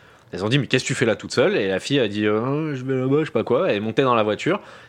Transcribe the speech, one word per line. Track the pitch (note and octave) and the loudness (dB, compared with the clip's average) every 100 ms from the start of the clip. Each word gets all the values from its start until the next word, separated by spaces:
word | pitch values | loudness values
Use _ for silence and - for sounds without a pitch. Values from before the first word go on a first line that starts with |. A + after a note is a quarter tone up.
| - - - | -20 -20 -14
Elles | F2+ | -6
ont | G#2 | 0
dit, « | C#3 | 0
Mais | G#2 | 0
qu'est-ce | B2+ | -2
que | - | -2
tu | C3 | 0
fais | A2+ | 0
là | G2+ | 0
toute | - | -2
seule ? » | - D#3+ F#3 | 2 2 2
Et | G2 | 0
la | F#2 | -2
fille | - C#3 | 0 0
a | G#2+ | 0
dit, « | G#2 G#2 | 0 0
Euh, | G#2+ B2 C#3+ D#3 C3+ | 0 0 -2 -4 -6
je | |
vais | B2+ C3 | -4 -2
là-bas, | C3 D3 | 0 0
je | D#3 | 0
sais | |
pas | A#2 | -2
quoi. » | G2+ B2 F3+ | 0 2 2
Elle | G#2 | 0
montait | A2 A2 | 0 0
dans | C3 A#2+ | 4 4
la | |
voiture | G#2+ G2+ - G3 - - | 2 0 -2 -2 -6 -20